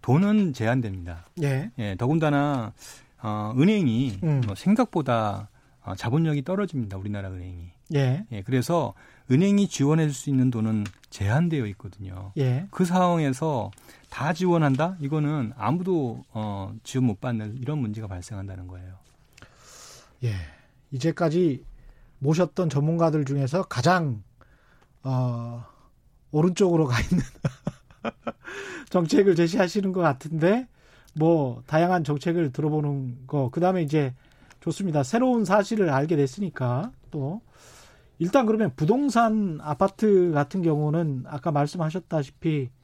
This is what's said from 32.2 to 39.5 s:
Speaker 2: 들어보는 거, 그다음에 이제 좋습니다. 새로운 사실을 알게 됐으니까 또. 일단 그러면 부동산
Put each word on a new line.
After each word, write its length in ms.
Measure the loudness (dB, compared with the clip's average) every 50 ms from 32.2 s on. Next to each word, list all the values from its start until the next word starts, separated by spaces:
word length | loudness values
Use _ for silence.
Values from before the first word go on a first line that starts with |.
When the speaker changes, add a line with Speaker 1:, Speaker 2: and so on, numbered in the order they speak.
| -2 -2 0 0 0 0
Speaker 2:
들어보는 760 | -2 -2 -2 0 0 0 0 -2 -2 -4 -6 -8 -10 -12 -10
거, 240 | -4 -2 0 0 0
그다음에 320 | 0 2 2 2 2 2
이제 320 | 0 2 2 0 0 0 -4 -10 _ _ -20 _ -20 -20 -20 _
좋습니다. 420 | -6 -6 -4 -2 -4 0 0 0
새로운 420 | 0 2 0 2 2 2 2 2 2
사실을 460 | 4 4 2 2 2 0 0 2 2
알게 260 | 2 0 2 2 2
됐으니까 760 | 2 2 0 0 -6 -6 -6 -4 -4 -2 -2 -2 -2 -4 -6 -10 -18 -18 -10
또. 300 | -8 -6 -6 -6 -6 -8 _ _ _ -20 -20 -20 -20 -20 -20 -20 -20 -20 _ _ _ _
일단 280 | -2 2 4 4 4
그러면 240 | 4 2 2 2 0 0
부동산 840 | 0 0 2 2 2 2 2 2 2 2 4 2 0 0 -2